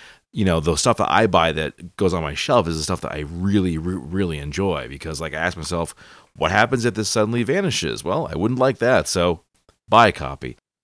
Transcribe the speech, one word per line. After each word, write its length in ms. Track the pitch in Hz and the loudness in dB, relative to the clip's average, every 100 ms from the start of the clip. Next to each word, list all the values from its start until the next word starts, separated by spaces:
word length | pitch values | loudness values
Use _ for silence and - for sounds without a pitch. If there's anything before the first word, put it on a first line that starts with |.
| - - _ | -20 -20 _
you 120 | - | 0
know, 160 | 98 82 | 2 2
the 160 | 78 78 | 2 2
stuff 220 | 123 110 | 0 0
that 120 | - | 2
I 160 | 90 110 | 2 4
buy 240 | 87 82 | 4 2
that 440 | 78 78 - 85 - | 0 -4 -8 -16 -2
goes 160 | 95 | 0
on 100 | 87 | 0
my 120 | 73 | -4
shelf 340 | 73 - 123 82 | -6 0 2 2
is 80 | 80 | -2
the 60 | |
stuff 180 | 76 87 | -4 -6
that 120 | - | -6
I 80 | 76 | -8
really, 580 | 73 85 95 101 92 80 | -8 -4 0 2 2 -2
re-, 160 | 85 92 | -4 -6
really 420 | 67 92 92 76 | -4 -2 -2 -4
enjoy, 480 | 71 73 98 76 60 | -6 -4 -2 -2 -6
because, 300 | 69 80 76 | -10 -10 -8
like, 140 | 80 | -6
I 60 | 73 | -4
ask 180 | 87 82 | -4 -4
myself, 380 | 78 87 82 - - - _ - | -6 -4 -4 -8 -20 -20 _ -4
"What 140 | 78 | 0
happens 340 | 101 120 131 | 2 2 2
if 80 | 117 | 0
this 160 | 101 104 | -2 -2
suddenly 340 | 117 107 120 | 0 0 0
vanishes?" 600 | 117 175 190 - 78 57 | 0 0 0 -2 -4 -4
Well, 240 | - 110 156 | -4 -4 -4
I 60 | - | -2
wouldn't 240 | 107 127 | -2 2
like 180 | 127 - | 2 2
that, 300 | 117 117 - | 2 2 2
so 320 | 92 87 82 _ _ _ _ - | 0 0 -2 _ _ _ _ 4
buy 200 | 110 113 | 6 6
a 40 | |
copy. 460 | - 67 69 65 - _ _ | 4 -6 -10 -12 -14 _ _